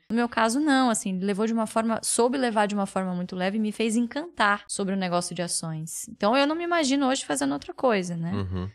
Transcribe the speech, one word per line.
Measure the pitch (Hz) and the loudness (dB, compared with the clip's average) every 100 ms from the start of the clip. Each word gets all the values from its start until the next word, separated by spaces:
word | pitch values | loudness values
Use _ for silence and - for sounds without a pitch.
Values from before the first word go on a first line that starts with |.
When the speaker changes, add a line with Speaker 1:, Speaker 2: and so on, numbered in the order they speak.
| _ | _
Speaker 1:
No | 226 | -2
meu | 240 | 0
caso, | - 226 254 | 0 2 2
não, | 311 269 254 | 4 4 4
assim, | 220 196 185 | 2 -2 -2
ele | 196 | -2
levou | 196 220 | 0 0
de | |
uma | 226 214 | 0 0
forma, | 226 226 220 | 0 0 -2
soube | - - 240 277 | -2 2 2 2
levar | 247 214 208 | 0 2 2
de | |
uma | 208 196 | 0 -2
forma | 190 185 | -2 -2
muito | 180 180 185 | -4 -4 -2
leve | 185 214 | 0 0
e | |
me | 214 | -2
fez | - 226 220 | 0 2 2
encantar | 233 285 339 - 208 202 - | 0 -2 -8 2 2 2 -4
sobre | - 196 196 | -4 -2 -2
o | |
negócio | 185 175 175 175 | 0 0 -2 -6
de | |
ações. | 170 - 165 160 160 - - | -4 -4 -4 -8 -8 -10 -12
Então, | - 208 269 | 0 2 4
eu | 285 | 2
não | 320 | 0
me | |
imagino | 339 339 269 277 262 | 0 0 2 2 2
hoje | 269 | 0
fazendo | - 277 277 | -2 -2 -2
outra | 285 - | -4 -8
coisa, | - 262 202 180 170 | -2 2 2 0 -4
né? | 165 | -2
Speaker 2:
Uhum. | 196 92 92 95 | -2 -2 -4 -6